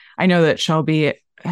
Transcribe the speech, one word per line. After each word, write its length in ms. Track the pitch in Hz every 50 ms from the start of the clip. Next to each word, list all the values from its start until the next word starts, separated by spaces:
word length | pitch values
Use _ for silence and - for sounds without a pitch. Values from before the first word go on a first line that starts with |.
| - - - -
I 80 | 180
know 160 | 190 180 170
that 180 | 165 151 - -
Shelby 540 | - - 160 160 156 160 156 156 151 143 - - _ _ _ - - 180